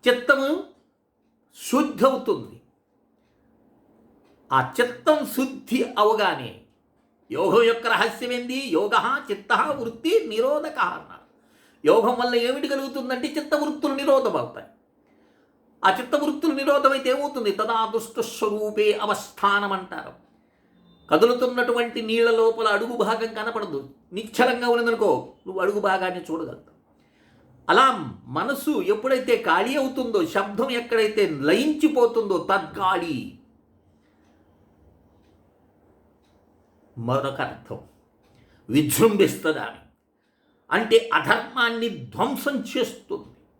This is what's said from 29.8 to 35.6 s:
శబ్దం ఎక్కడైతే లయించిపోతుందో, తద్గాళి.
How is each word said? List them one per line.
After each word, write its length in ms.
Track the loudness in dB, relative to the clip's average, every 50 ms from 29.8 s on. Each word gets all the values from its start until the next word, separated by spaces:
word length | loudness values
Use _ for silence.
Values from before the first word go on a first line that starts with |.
| -2 -2 -2 -4 -6 -2 0 0 0
శబ్దం 440 | 0 0 -2 -4 -2 -2 -4 -2 -2
ఎక్కడైతే 580 | -2 -4 -4 -2 0 2 2 2 2 2 0 0
లయించిపోతుందో, 1200 | 0 -2 2 2 2 2 2 0 0 2 2 2 4 4 2 4 2 0 0 0 0 -2 0 0 0
తద్గాళి. 800 | 0 0 -4 -6 -2 0 0 0 0 -2 -4 -6 -6 -8 -10 -16 -20 _ _ _ _ _ _ _ _ _ _ _ _ _ _ _ _ _ _ _ _ _ _ _ _ _ _ _ _ _ _ _ _ _ _ _ _ _ _ _ _ _ _ _ _